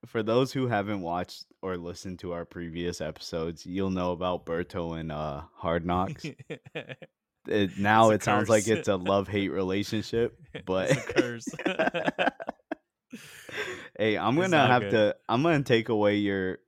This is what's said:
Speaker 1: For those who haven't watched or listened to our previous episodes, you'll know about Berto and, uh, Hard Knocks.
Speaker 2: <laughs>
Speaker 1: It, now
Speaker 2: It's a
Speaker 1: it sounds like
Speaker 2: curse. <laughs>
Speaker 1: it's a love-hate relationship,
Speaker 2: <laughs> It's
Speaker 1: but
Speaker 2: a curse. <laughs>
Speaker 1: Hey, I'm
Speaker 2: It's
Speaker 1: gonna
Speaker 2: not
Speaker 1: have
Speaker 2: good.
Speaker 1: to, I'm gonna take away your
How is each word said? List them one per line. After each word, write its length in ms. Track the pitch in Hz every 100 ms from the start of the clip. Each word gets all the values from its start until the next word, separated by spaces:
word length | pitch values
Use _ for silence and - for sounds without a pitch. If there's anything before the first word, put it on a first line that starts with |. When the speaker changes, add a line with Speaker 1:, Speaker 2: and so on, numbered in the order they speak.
| -
Speaker 1:
For 160 | 117
those 300 | 107 117 131
who 160 | 139 127
haven't 320 | 107 101 104
watched 460 | 85 87 90 - - _
or 160 | 95 90
listened 420 | 85 85 95 90
to 140 | 92
our 100 | 85
previous 560 | 85 87 85 82 87 85
episodes, 680 | 78 78 - 85 82 82 -
you'll 240 | 90 95
know 220 | 92 90
about 340 | 85 90 90 -
Berto 540 | 82 90 95 85 82
and, 120 | 80
uh, 320 | 76 78 71 80 _
Hard 300 | 87 85 85
Knocks. 400 | 87 98 - 160
Speaker 2:
<laughs> 40 | - - 151 - 160 - 135 - _ _ _ -
Speaker 1:
It, 320 | 104 98 98
now 340 | 101 110 113
Speaker 2:
It's 140 | 107 113
a 60 |
Speaker 1:
it 20 | 104
sounds 120 | 104
like 160 | 110 104
Speaker 2:
curse. 100 | 107
<laughs> 20 |
Speaker 1:
it's 80 | 104
a 80 | 98
love-hate 540 | 90 98 90 101 98
relationship, 920 | 78 95 98 104 110 101 117 120 - -
Speaker 2:
<laughs> 80 |
It's 100 | - -
Speaker 1:
but 260 | 92 -
Speaker 2:
a 40 | 135
curse. 500 | - - 120 117 - - -
<laughs> 680 | 185 - 175 190 - 180 - - - _ - _ _ _ - - - - - 104 - - -
Speaker 1:
Hey, 180 | 110 101
I'm 200 | 95 139
Speaker 2:
It's 100 | 185
Speaker 1:
gonna 80 | 160
Speaker 2:
not 60 | 123
Speaker 1:
have 120 | 123
Speaker 2:
good. 80 | 104
Speaker 1:
to, 240 | 113 104 - -
I'm 160 | 117
gonna 180 | 160 156
take 280 | 135 117 113
away 260 | 110 104 104
your 420 | 101 98 92 92